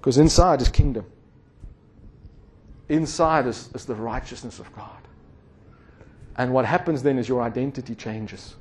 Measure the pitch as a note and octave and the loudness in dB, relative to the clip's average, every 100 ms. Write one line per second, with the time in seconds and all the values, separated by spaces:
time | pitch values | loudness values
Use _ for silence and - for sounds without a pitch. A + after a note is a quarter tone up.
0 | - B2 D#3 - F3+ C#3+ A#2+ - C#3+ A2+ | 2 4 6 6 6 4 4 4 2 0
1 | - - _ _ _ _ - - _ _ | -10 -20 _ _ _ _ -20 -20 _ _
2 | - - - - - _ _ - - D3+ | -20 -20 -20 -20 -20 _ _ -20 -2 -2
3 | D#3 - D#3+ D#3+ B2+ A2 - A#2 - G#2+ | 0 0 2 2 0 -4 -10 -14 -10 -8
4 | A2+ B2 B2+ A#2+ A#2+ - A2 - - - | -6 -6 -8 -14 -14 -14 -18 -18 -20 -20
5 | - - - - _ - - - - - | -20 -20 -20 -20 _ -20 -20 -20 -20 -20
6 | - - - - B2 C3 A#2+ F3 F3 D3 | -20 -20 -18 -6 0 2 2 0 0 0
7 | C#3 C3 A#2 B2+ A#2 A#2 C3+ C3+ A#2+ A2+ | 0 0 0 -2 -2 -4 -6 -6 -12 -12
8 | A2+ A2 G#2+ F#2+ - - | -10 -10 -10 -14 -18 -20